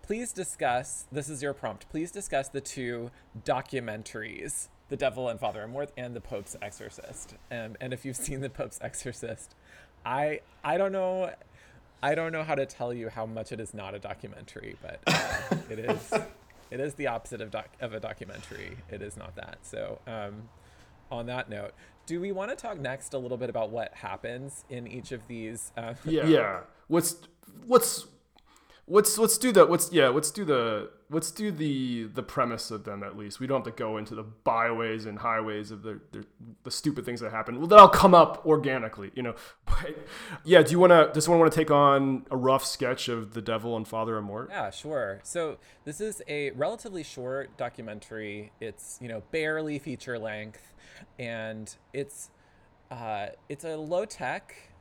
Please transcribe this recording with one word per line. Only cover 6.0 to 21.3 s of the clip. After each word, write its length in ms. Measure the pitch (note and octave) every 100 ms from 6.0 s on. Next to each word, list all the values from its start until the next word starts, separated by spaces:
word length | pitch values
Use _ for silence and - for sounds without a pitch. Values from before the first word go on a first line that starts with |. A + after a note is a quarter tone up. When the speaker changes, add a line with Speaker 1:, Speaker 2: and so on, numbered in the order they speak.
| B2 A#2
Speaker 1:
The 40 |
Pope's 340 | - G#2+ G2+ -
Exorcist. 720 | G#2 - G#2+ - - - - A2 -
Um, 240 | A#2+ A2+ G#2+
and 140 | C3
if 140 | B2+ C3+
you've 100 | B2+
seen 240 | - C3+
The 80 | C3+
Pope's 280 | - B2 -
Exorcist, 720 | - - B2+ - A#2 A2+ - - _ - - _ A2+
I, 340 | C3 D3+ D3+ - -
I 160 | D3 E3+
don't 140 | G3
know, 400 | F#3+ F#3 F#3 F3+ - - - - - - _
I 120 | C#3
don't 180 | D#3 E3
know 120 | D#3+
how 100 | D#3
to 100 | C#3+ C3+
tell 260 | - B2
you 140 | B2 A2+
how 180 | A2+ A2+
much 240 | A2+ A2
it 100 | A2+
is 140 | G#2+
not 200 | G#2+ G2
a 40 | G2+
documentary, 760 | G2+ G2+ G#2+ G2+ - - - -
but, 200 | - - -
uh, 500 | D#3 - - - F#3
Speaker 2:
<laughs> 80 | -
Speaker 1:
it 80 | A2
is, 320 | A2 G#3+ - A3 - - - - -
it 100 | B2+
is 140 | D3
the 140 | C#3+ C3+
opposite 320 | A#2 - A2+
of 100 | G#2+
doc-, 240 | G#2+ - -
of 120 | B2
a 60 | G#2+
documentary. 760 | - - F#2+ G2 - G#2 F#2 - E2+
It 120 | G#2
is 140 | G2 -
not 180 | F#2 F2+
that. 220 | - -
So, 360 | - G#2+ G#2 - -
um, 420 | A2 G2+ G#2 A#2 - - - - - -
on 160 | A#2+
that 240 | A#2+